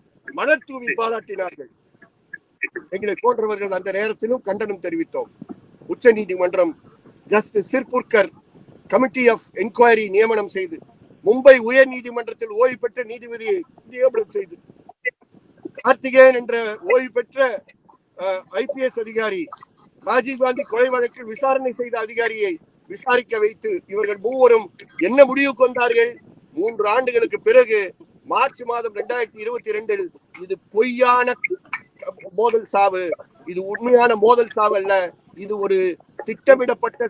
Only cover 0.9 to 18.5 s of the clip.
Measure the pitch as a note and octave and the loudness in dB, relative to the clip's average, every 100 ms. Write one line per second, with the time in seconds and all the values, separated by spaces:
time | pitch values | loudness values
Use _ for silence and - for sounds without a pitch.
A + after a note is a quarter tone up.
0.9 | - A3+ A3+ - F#3+ F3+ - B2+ _ _ | -4 -4 -6 -10 -10 -10 -12 -20 _ _
1.9 | _ _ _ _ - _ - - - - | _ _ _ _ -20 _ -12 -12 -12 -10
2.9 | G3 G#3 F3+ B3 A#3 G#3+ G3+ G3+ F#3 F#3+ | -8 -6 -2 0 0 -2 -4 -4 -6 -4
3.9 | F#3+ G#3+ - A3 B3+ G3+ G#3 G#3+ F#3+ F3 | -4 -4 -4 -4 -4 -4 -6 -6 -8 -8
4.9 | E3 D#3+ C#3 A#2 - - - _ _ - | -6 -6 -8 -10 -12 -20 -20 _ _ -12
5.9 | F3+ B3 G#3+ F#3+ F#3 F3+ F#3 E3 - - | 0 2 2 0 -2 -2 0 0 -2 -16
6.9 | _ _ _ - G#3 - G#3 F#3+ C4 - | _ _ _ -2 -2 0 -4 -2 -4 -2
7.9 | B3 - G#3+ F3+ - _ - - - - | -6 0 0 0 -4 _ -20 -20 -20 -2
8.9 | A3 B3+ B3+ A#3+ A3+ - - G#3+ A3+ B3 | 0 0 2 2 2 -4 -8 -4 2 4
9.9 | A3 G3+ G3 A3 G#3+ G3 F#3+ F3+ D3+ - | 4 2 2 2 0 -4 -6 -8 -10 -18
10.9 | _ _ _ F3 B3+ C#4 C4 A3+ C4 C4 | _ _ _ 0 6 8 8 6 4 4
11.9 | B3+ A#3+ A#3 A3+ A3 A3+ G#3 B3+ B3 A#3 | 2 -10 -10 -10 -10 -8 0 0 0 -8
12.9 | B3+ A3 A#3+ A#3+ A3+ A3+ F#3+ - _ A3 | -8 -10 -12 -14 -10 -4 -4 -6 _ -14
13.9 | B3 C4 A3 G#3 G3+ F#3 E3+ _ _ _ | -2 0 0 -4 -6 -10 -16 _ _ _
14.9 | - - - _ _ _ _ - - A#3+ | -12 -12 -12 _ _ _ _ -20 -4 0
15.9 | - C4 C4 C4 B3 A#3+ A#3 A3 G#3+ - | 0 2 6 6 6 -2 -4 -4 -6 -2
16.9 | B3 B3+ A#3+ A#3 C4 B3+ G3+ - _ _ | -2 0 -6 -6 -2 -2 -2 -12 _ _
17.9 | _ _ - F#3+ F#3 - | _ _ -8 -6 -6 -6